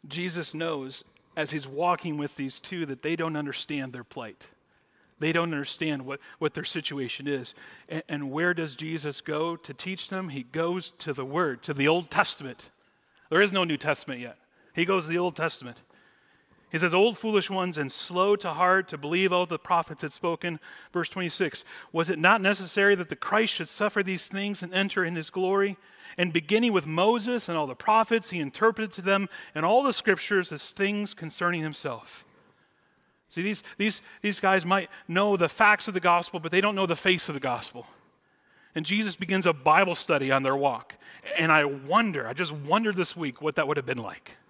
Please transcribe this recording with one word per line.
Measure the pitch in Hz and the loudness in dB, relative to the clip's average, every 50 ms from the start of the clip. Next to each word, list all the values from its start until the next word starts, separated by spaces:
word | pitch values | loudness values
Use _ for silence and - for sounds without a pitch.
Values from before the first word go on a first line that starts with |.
| - | -14
Jesus | 151 139 170 180 180 160 175 160 - - | -10 -8 -6 -6 -4 -6 -6 -8 -8 -8
knows | 156 165 165 156 143 131 131 139 - - _ _ _ _ _ _ | -6 -4 -4 -4 -6 -8 -10 -12 -14 -18 _ _ _ _ _ _
as | 160 151 147 | -6 -4 -4
he's | 156 151 135 | -4 -8 -8
walking | 135 135 143 175 175 175 170 - 170 151 147 | -8 -4 0 2 2 2 0 -2 -6 -4 -4
with | 147 143 - | -4 -6 -6
these | - 139 135 - - | -6 -8 -8 -8 -12
two | - - 190 175 165 | -14 -10 -6 -6 -6
that | 143 135 123 | -6 -6 -6
they | - 151 170 | -4 -4 -4
don't | 165 165 160 156 | -2 -2 -4 -4
understand | 147 147 143 127 - - - 151 143 135 127 | -4 -6 -6 -8 -8 -8 -6 -6 -6 -6 -8
their | 120 127 117 | -10 -14 -16
plight. | _ - 135 120 110 - _ - - _ _ _ _ _ _ _ _ _ _ _ _ _ _ | _ -14 -12 -12 -12 -16 _ -20 -20 _ _ _ _ _ _ _ _ _ _ _ _ _ _
They | 156 160 | -2 0
don't | 160 170 170 170 | 2 2 0 0
understand | 160 143 143 - - - 160 156 147 135 131 | -2 -4 -6 -6 -6 -4 -2 -2 -2 -4 -6
what, | 131 139 143 - - - _ | -8 -10 -10 -12 -20 -8 _
what | 156 151 | -4 -2
their | _ 156 139 | _ -4 -10
situation | - - 160 147 - - 139 131 120 - - 139 | -6 -8 -6 -6 -6 -6 -4 -6 -6 -6 -6 -4
is. | 143 143 135 127 - - - - - - - - - | -4 -4 -4 -4 -10 -16 -18 -20 -20 -20 -20 -14 -8
And, | - 160 - - | -8 -8 -6 -6
and | 151 147 143 135 | -6 -6 -6 -6
where | 131 156 175 180 | -2 0 0 0
does | 180 165 165 151 131 | 0 0 -4 -6 -8
Jesus | - 156 160 160 160 143 147 139 - | -10 -8 -6 -6 -6 -6 -6 -8 -8
go | _ - 151 151 160 170 170 | _ -4 -2 -2 -2 -2 -4
to | 160 - - | -8 -12 -16
teach | 143 - - 185 190 180 - - | -14 -10 -8 -8 -8 -8 -8 -8
them? | 196 185 185 175 | -8 -6 -6 -6
He | 139 139 | -8 -10
goes | 120 123 131 156 165 170 180 185 175 - _ _ | -10 -6 -4 -2 0 0 0 -2 -6 -8 _ _
to | - 156 139 | -8 -6 -6
the | 135 131 | -6 -6
Word, | 135 139 165 180 151 127 120 | -4 0 0 0 0 0 -6
to | - - | -6 -6
the | 147 139 139 147 | 0 4 4 6
Old | 165 180 170 - | 6 4 0 0
Testament. | - - 185 - - - 147 131 120 - - - _ _ _ _ _ _ _ _ _ _ _ _ | 2 2 2 2 0 -6 -8 -12 -12 -14 -20 -20 _ _ _ _ _ _ _ _ _ _ _ _
There | 156 175 | 4 4
is | 202 202 | 4 4
no | 185 196 180 | 4 0 0
New | 165 151 139 | 0 -2 -2
Testament | - 151 147 - - - 131 120 | 0 -2 -2 -2 -4 -10 -10 -10
yet. | 123 120 - _ _ _ _ _ _ _ _ | -12 -14 -16 _ _ _ _ _ _ _ _
He | 156 175 | -2 0
goes | 175 196 185 160 | 2 2 0 0
to | 156 | -2
the | 165 175 | -2 0
Old | 180 180 156 | 0 -2 -2
Testament. | - 160 160 - - 135 123 117 - _ _ _ _ _ _ _ _ _ _ _ _ _ _ _ _ _ _ | -2 -4 -4 -4 -6 -12 -16 -18 -18 _ _ _ _ _ _ _ _ _ _ _ _ _ _ _ _ _ _
He | - 160 | -2 0
says, | 175 175 | 0 2
"Old | 165 185 208 240 214 | 4 4 4 4 2
foolish | - - 220 214 202 185 - | -2 -4 2 2 2 0 0
ones | 196 190 180 180 160 151 | -2 -2 -2 -2 -2 -4
and | 143 135 | -6 -6
slow | - - - - 175 180 190 202 208 | -6 -10 -10 -4 0 2 4 4 2
to | 202 - 180 | 2 0 -6
heart | 151 151 180 180 185 190 185 - | 0 2 4 6 6 4 2 -2
to | - 147 | -10 -8
believe | 139 147 165 185 190 185 | -4 -2 0 2 2 4
all | 180 180 180 | 2 2 2
the | 165 170 156 | 0 -2 -8
prophets | _ - 180 170 160 - 160 - | _ 2 2 2 2 0 -8 -8
had | - 147 | -8 -8
spoken." | - - - 170 170 - - 175 165 156 - - - - - _ | -8 -4 -2 -2 -2 -2 -4 -6 -6 -8 -12 -18 -20 -20 -20 _
Verse | _ 175 165 - | _ -4 -4 -4
twenty-six, | - 190 180 170 - - 190 151 - - - - - - - - | -4 -4 -4 -4 -2 -2 -2 -2 -2 -8 -16 -16 -20 -20 -18 -4
"Was | - 165 170 160 | -2 -2 0 0
it | 180 156 | 0 4
not | 165 185 214 220 | 6 6 6 6
necessary | 185 196 208 190 190 170 - 208 196 202 202 | 4 2 2 2 -4 -4 0 4 6 6 6
that | 180 175 - | 4 2 -6
the | - | -8
Christ | - - - 202 214 226 214 - | -8 -4 0 2 2 2 2 -2
should | - 165 - | -4 -6 -8
suffer | - - 208 208 - 208 | -4 -2 -2 0 0 0
these | 196 185 185 170 - | 0 0 -2 -4 -6
things | - - 196 202 208 202 - | -6 -6 -4 -4 -4 -4 -6
and | 180 175 185 | -8 -4 0
enter | 185 196 196 - 202 180 | 0 0 0 0 -2 -2
in | 165 175 | 0 -2
his | 165 156 - | -6 -8 -6
glory? | - 185 185 185 196 196 196 202 190 _ _ - - - - - - - | -4 -2 0 2 2 2 2 0 -2 _ _ -20 -20 -20 -20 -14 -2 -2
And | 180 180 | -2 2
beginning | 156 175 151 147 202 220 240 240 | 2 -2 0 2 2 4 4 4
with | 208 180 143 | 4 2 2
Moses | 156 156 165 185 214 233 233 202 247 247 233 - - | 2 0 4 4 4 4 2 0 -2 -2 -2 -2 -2
and | 170 | -2
all | 160 151 | -2 -2
the | 135 123 | -4 -6
prophets, | _ - - 214 226 220 - 226 226 - - | _ 2 4 4 4 6 4 2 0 0 -2
he | 185 175 | -6 -6
interpreted | 151 139 - - 214 226 220 - 220 202 - | -6 -6 -2 4 4 4 4 2 -6 -8 -8
to | - | -6
them | 175 190 196 196 196 180 - - - - _ | 0 2 2 2 0 -2 -8 -16 -18 -10 _
in | 151 156 | 0 2
all | 175 214 254 | 4 4 6
the | 277 269 | 6 4
scriptures | 220 - - 226 190 - - - 202 190 180 - | 0 2 2 2 2 2 2 0 2 0 2 0
as | 160 143 - - | -8 -10 -12 -12
things | - - 196 196 208 208 208 196 - | -4 -2 -2 0 0 -2 -4 -6 -8
concerning | - 165 156 - - 180 175 175 165 | -12 -14 -14 -6 -2 0 0 0 0
himself." | 156 156 147 - - 143 120 107 - - - - - _ _ _ _ _ _ _ _ _ _ _ _ _ _ _ _ _ _ _ _ _ | -2 -4 -6 -6 -6 -6 -8 -8 -12 -18 -20 -20 -20 _ _ _ _ _ _ _ _ _ _ _ _ _ _ _ _ _ _ _ _ _
See, | - 165 | -8 -4
these, | 180 208 214 - - - - | -4 -4 -4 -6 -10 -18 -4
these, | - 202 220 - - - - - - | -2 -2 -2 -2 -4 -14 -20 -16 -4
these | - 208 196 - | -4 -4 -2 0
guys | - 190 190 190 160 | 2 4 4 4 4
might | 175 190 196 170 - - - - - | 2 0 0 0 -4 -14 -18 -10 -2
know | 165 185 202 208 202 | 0 2 4 4 4
the | 180 175 151 | 4 2 0
facts | - - 226 208 208 - - - | 4 4 6 6 6 4 2 -4
of | 190 | -4
the | 180 | 2
gospel, | 170 180 170 175 170 - - 175 | 4 4 4 4 2 -2 -8 -8
but | 156 165 | -6 0
they | 170 185 | 2 2
don't | 196 208 208 | 2 2 2
know | 196 190 | 0 0
the | 175 170 | 0 0
face | - - 190 185 175 - - | 2 4 2 2 2 0 -4
of | 151 | -6
the | 139 | -4
gospel. | 135 131 120 113 110 - - 120 117 - - _ _ _ _ _ _ _ _ _ _ _ _ _ _ _ _ | -2 -2 -4 -4 -6 -10 -12 -14 -18 -18 -20 _ _ _ _ _ _ _ _ _ _ _ _ _ _ _ _
And | 160 156 | -6 -2
Jesus | 147 196 208 220 202 180 | 0 0 0 0 -2 -4
begins | - 190 165 190 190 165 | -6 -4 0 0 2 2
a | 175 | 2
Bible | 160 139 131 156 151 175 196 180 170 | 0 4 4 6 6 6 6 4 2
study | - - - 160 139 139 131 | -2 0 2 2 2 4 4
on | 135 135 135 | 2 4 4
their | 131 135 | 2 2
walk. | 139 139 139 120 110 - _ - _ - - - - - - - | 4 2 2 0 0 -8 _ -20 _ -20 -20 -20 -16 -10 -4 -2
And | 180 160 165 | 0 4 6
I | 156 156 147 | 6 6 6
wonder, | 143 143 139 135 139 185 220 233 214 170 139 123 113 | 4 -2 -4 -4 2 4 4 4 4 0 -2 -4 -4
I | 139 | -4
just | 147 180 151 | -4 -4 -4
wondered | 151 147 139 143 175 220 226 214 196 | -6 -8 0 2 2 2 4 2 0
this | 185 175 - - | 0 -2 -2 -2
week | 180 160 143 120 - | -4 -6 -6 -6 -2
what | 151 156 143 | -4 -2 0
that | - 151 | 0 0
would | 139 151 143 | 2 0 -2
have | 131 | 0
been | 123 131 123 | -2 -4 -4
like. | 113 95 85 - _ - - _ _ _ | -4 -8 -10 -12 _ -20 -20 _ _ _